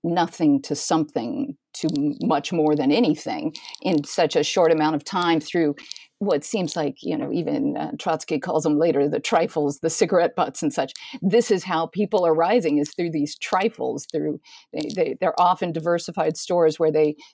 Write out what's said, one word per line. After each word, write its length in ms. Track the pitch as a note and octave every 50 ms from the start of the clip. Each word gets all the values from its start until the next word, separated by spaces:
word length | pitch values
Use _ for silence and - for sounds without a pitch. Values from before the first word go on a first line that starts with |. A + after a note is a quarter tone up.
| -
nothing 560 | E3+ E3+ F3+ E3 E3+ - - E3+ D3 C#3+ C3+
to 140 | C#3 - D3
something 800 | - - - E3+ D#3+ D#3 D3+ - C3 A#2 A#2+ - - - - - - _ _ -
to 160 | - - D#3 D3+ C#3+
m-, 180 | C#3+ D3 C#3 -
much 320 | - - D#3+ C#3+ - - F#3+
more 200 | E3 D3+ D3+ D3+
than 160 | D3 C3 C3+
anything 640 | - E3 A#3+ E3 - - - - - - - - - - - - - -
in 240 | - - - D3 C#3+
such 320 | - - - E3+ D#3 - D#3+
a 60 | D3+
short 280 | - - G3 E3+ D#3+
amount 240 | E3 D#3 D3+ D#3 D#3+
of 80 | C#3+ -
time 380 | - - F3+ F3 E3+ E3 D3+
through 340 | - - - F3 D#3+ D3 C#3+ - - - - - - _ _ _
what 260 | G#3 G3+ E3 C#3+ -
seems 320 | - - G#3 F3+ D3+ - E3
like, 180 | D3+ C#3+ C3+ -
you 160 | - - D#3+ -
know, 160 | - C#3+ -
even, 420 | F3 D#3+ - - - - - -
uh, 160 | - - - - -
Trotsky 400 | - F#3 D#3+ D#3 - - D#3+ C#3+
calls 240 | - F3 - D#3 D#3
them 160 | D#3+ D3+ D3
later, 300 | D#3+ E3+ D3 C#3 C#3 D3
the 100 | D3 -
trifles, 600 | - - A3 E3+ E3 D#3 - E3 D3 C#3+ C#3+ -
the 100 | - E3
cigarette 480 | - - G3+ E3+ G3 F3 E3+ E3+ - -
butts 260 | E3+ - - - -
and 100 | D4 -
such. 200 | - - - - - - - - A#3+
This 300 | E3 F#3+ F3+ A#3+ A3+ -
is 140 | G#3+ F3+ -
how 220 | F#3 F3 D#3+ E3 D#3
people 380 | - F3+ G#3 E3+ - G3 F3+
are 80 | E3 D#3+
rising, 440 | D#3+ E3 F3+ A3 B3 F3 D#3 C#3+ D3
is 160 | D3 - -
through 160 | - F3 E3+
these 260 | D#3+ D3+ C#3+ D3 - -
trifles, 680 | - - G#3 F#3 G3 A3+ - - C3 B2+ - C#3+ - -
through, 300 | - D3+ D3 D3+ - - - - - - - _
they, 180 | - C#3 D3 - -
they, 220 | F#3 E3 - - -
they're 200 | F#3 E3 - -
often 340 | F3+ F3 F3+ - F#3+ F3 D#3
diversified 640 | E3 D#3 F3 F3 E3+ - - E3 G3 D#3+ E3 D#3+ -
stores 420 | - - F3+ F3 E3 D#3+ D#3 -
where 140 | E3 D#3 D3+
they 240 | D#3 D#3 D3+ D3+ - - -